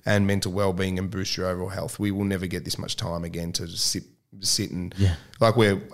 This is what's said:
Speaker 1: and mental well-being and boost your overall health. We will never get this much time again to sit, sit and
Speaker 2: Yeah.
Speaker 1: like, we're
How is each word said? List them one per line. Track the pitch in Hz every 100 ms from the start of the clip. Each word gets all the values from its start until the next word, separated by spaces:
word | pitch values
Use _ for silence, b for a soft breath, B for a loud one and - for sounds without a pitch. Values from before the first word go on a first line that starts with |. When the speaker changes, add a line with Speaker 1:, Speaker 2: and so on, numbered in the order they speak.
| -
Speaker 1:
and | 104 98
mental | 101 95
well-being | 90 98 90 95 92
and | 95
boost | 95 92 -
your | 92
overall | 90 92
health. | 95 80 -
We | 101
will | 98 101
never | 95 90
get | 87 69
this | -
much | - -
time | 90 85
again | 85 85 85
to | 87 85
sit, | - - 95 - _ _ 98
sit | 95 - 101
and | 90 90 92
Speaker 2:
Yeah. | 98 82 B -
Speaker 1:
like, | 113 107
we're | 107 95 -